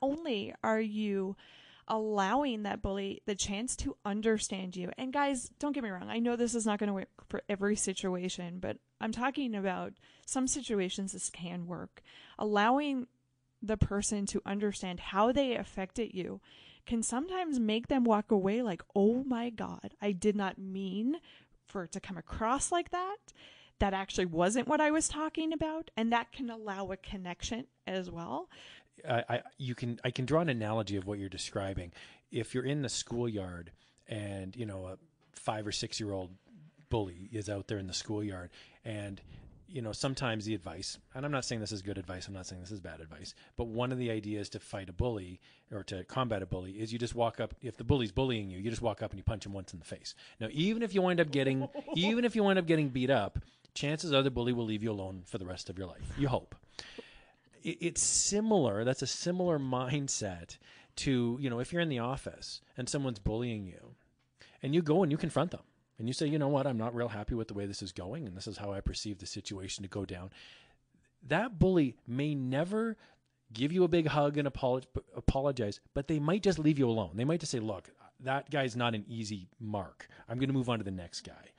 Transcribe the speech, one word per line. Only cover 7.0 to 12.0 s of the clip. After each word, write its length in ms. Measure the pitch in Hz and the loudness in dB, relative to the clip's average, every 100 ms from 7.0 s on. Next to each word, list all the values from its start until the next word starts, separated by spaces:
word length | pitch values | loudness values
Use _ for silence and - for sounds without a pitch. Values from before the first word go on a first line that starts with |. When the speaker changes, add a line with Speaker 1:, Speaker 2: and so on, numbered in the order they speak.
| - _ - | -4 _ -8
Speaker 1:
for 160 | - - | -6 -2
every 260 | 202 202 208 | 0 2 2
situation, 840 | - 190 190 180 185 - 175 180 | 0 -2 -2 0 -2 -4 -8 -6
but 200 | 185 - _ - | -6 -6 _ -6
I'm 100 | 220 | -4
talking 420 | 220 254 269 269 | 0 0 0 -2
about 400 | 208 190 180 180 202 - - - | 0 0 0 -4 -8 -20 -18 -4
some 220 | 269 254 | 0 2
situations 640 | 294 240 208 185 - 196 | 0 0 0 0 0 -4
this 180 | 190 - | -4 -6
can 380 | - 170 180 170 | -6 -8 -6 -6
work. 340 | 165 - - | -8 -10 -14